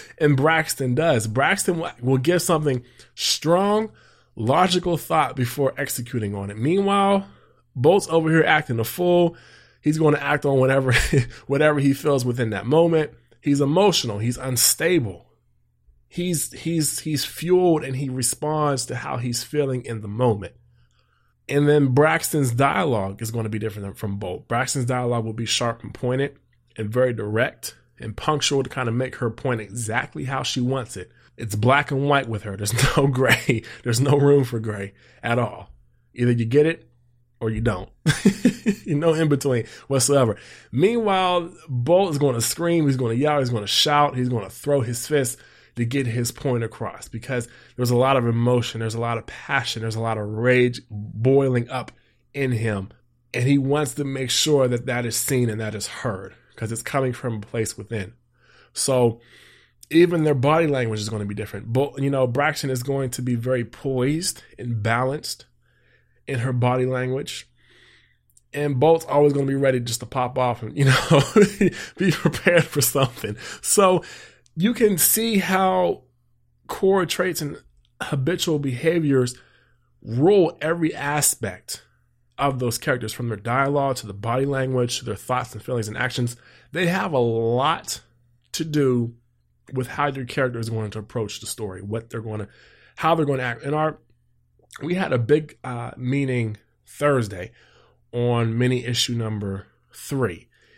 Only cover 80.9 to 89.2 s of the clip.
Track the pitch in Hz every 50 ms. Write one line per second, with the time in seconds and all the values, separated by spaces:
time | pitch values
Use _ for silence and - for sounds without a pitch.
80.9 | - - 139 143 147 147 139 - - - 117 98 90 - _ - - - - _
81.9 | _ _ _ _ _ _ _ _ _ - 139 143 139 123 127 120 113 - - 160
82.9 | 131 - - 107 - - 120 117 113 98 101 117 120 135 139 139 143 143 139 135
83.9 | 127 - 113 104 95 101 104 113 120 131 135 139 139 135 131 131 127 127 123 120
84.9 | 120 - 127 123 104 - - - 127 123 113 113 - 107 - - 127 120 107 107
85.9 | 104 - 120 127 - - 120 120 - - _ - - - _ _ - 165 185 170
86.9 | 180 190 - 185 156 131 120 117 113 113 113 113 120 123 135 151 170 - - -
87.9 | - - - _ _ _ _ _ _ _ _ _ - - 156 160 147 151 139 131
88.9 | 127 120 117 117 117 _